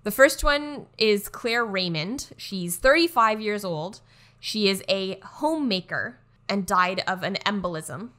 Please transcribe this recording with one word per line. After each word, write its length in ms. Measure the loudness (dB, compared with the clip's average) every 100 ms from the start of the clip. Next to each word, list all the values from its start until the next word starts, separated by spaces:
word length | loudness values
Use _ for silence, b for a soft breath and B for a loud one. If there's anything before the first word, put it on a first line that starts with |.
The 80 | -6
first 320 | 6 6 6
one 440 | 0 0 -2 -12 -14 0
is 300 | 2 2 0
Claire 360 | -8 -2 0
Raymond. 640 | 0 -2 -2 -2 -4 -6 -10 -14
She's 400 | -10 -6 -6 2
thirty-five 640 | 4 6 4 4 2 2
years 240 | -2 -4
old. 340 | -4 -6 -6 -12 b b b b
She 300 | -6 2 2
is 120 | 2 0
a 300 | 0 0 -8
homemaker 1000 | -14 -2 0 0 0 -2 -4 -6 -6 -10 _ _ -4
and 180 | -4
died 380 | 2 2 2 0
of 180 | -2 -2
an 120 | -2 -2
embolism. 640 | -2 -2 -4 -6 -8 -12 -12